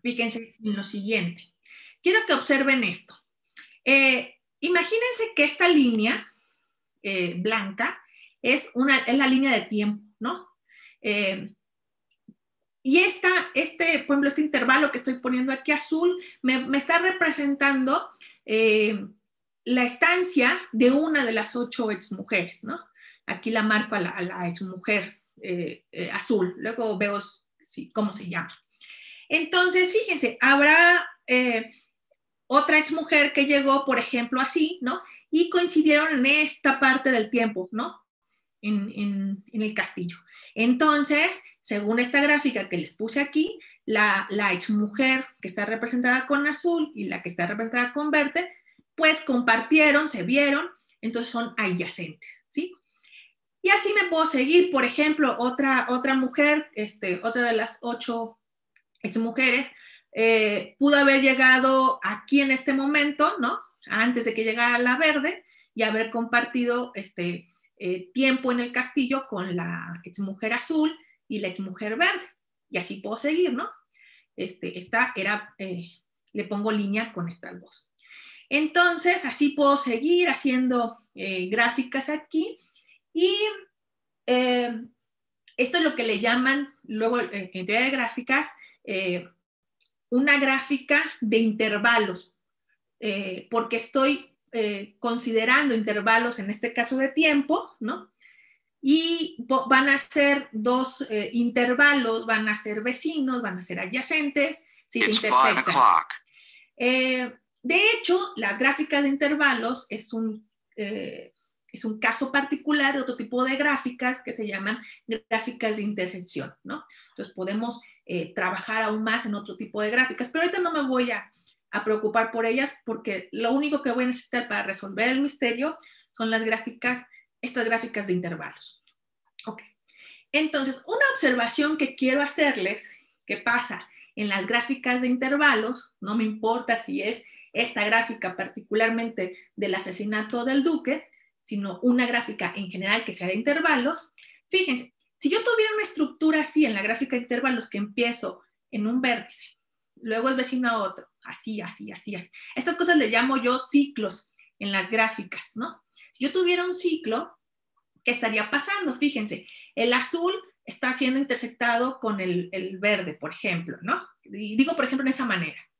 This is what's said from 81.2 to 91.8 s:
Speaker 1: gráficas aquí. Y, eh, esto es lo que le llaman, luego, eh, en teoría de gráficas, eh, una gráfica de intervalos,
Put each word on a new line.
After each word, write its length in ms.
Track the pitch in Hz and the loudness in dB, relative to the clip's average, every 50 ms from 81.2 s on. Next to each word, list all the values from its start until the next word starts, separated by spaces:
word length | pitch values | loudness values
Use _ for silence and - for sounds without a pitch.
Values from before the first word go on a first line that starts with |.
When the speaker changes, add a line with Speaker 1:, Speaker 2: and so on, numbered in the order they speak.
| 185 190 190 185 180 185 | -6 -6 -4 -4 -4 -2
Speaker 1:
gráficas 600 | 208 233 233 240 240 277 247 - - 269 - - | 0 2 2 2 2 -2 -6 -4 -4 -6 -4 -4
aquí. 480 | 302 - - _ - 320 320 453 - _ _ _ _ _ _ _ _ _ _ _ _ | -6 -6 -8 _ -4 -2 -2 -2 -8 _ _ _ _ _ _ _ _ _ _ _ _
Y, 240 | 320 349 359 381 415 427 427 427 392 - _ _ _ _ _ _ _ _ _ _ _ _ | 2 2 2 2 2 0 -2 -4 -8 -16 _ _ _ _ _ _ _ _ _ _ _ _
eh, 560 | - 247 247 254 247 247 247 240 233 233 220 233 - _ _ _ _ _ _ _ _ _ _ _ - _ | 0 2 2 2 2 2 0 0 -2 -6 -8 -12 -14 _ _ _ _ _ _ _ _ _ _ _ -14 _
esto 220 | - 254 247 302 | -2 -2 0 2
es 60 | 349 320 | 2 2
lo 120 | 302 - | 2 0
que 80 | - 233 | 0 -2
le 160 | 226 208 202 | -2 -2 0
llaman, 480 | 220 226 240 254 254 269 269 285 285 - _ _ _ | 2 2 2 4 2 2 0 0 -2 -6 _ _ _
luego, 360 | - 214 214 226 226 247 240 | -10 -4 -2 0 0 0 0
eh, 320 | 202 - 202 202 185 185 - | -2 -4 -6 -10 -10 -8 -10
en 120 | 190 185 | -10 -4
teoría 180 | 185 208 233 254 | -2 0 0 0
de 60 | 269 | 0
gráficas, 600 | 269 262 240 226 - 254 247 - 262 285 302 - - - - - _ _ _ | 0 -2 -4 -4 -6 -8 -4 0 0 0 0 -4 -10 -18 -20 -20 _ _ _
eh, 460 | - - 185 190 180 180 175 175 - _ _ _ _ _ _ _ _ _ _ _ _ _ _ _ _ | -6 -6 -4 -2 -2 -4 -4 -6 -12 _ _ _ _ _ _ _ _ _ _ _ _ _ _ _ _
una 300 | 240 254 277 294 285 277 | 0 2 4 4 4 4
gráfica 600 | 277 269 269 269 - - 285 262 - - 294 294 320 311 - - | 4 2 0 0 0 -2 -4 -4 0 2 2 2 2 -2 -6 -6
de 160 | 240 208 226 | -2 2 2
intervalos, 960 | 226 226 220 214 220 220 214 208 208 | 4 4 2 2 0 0 0 0 2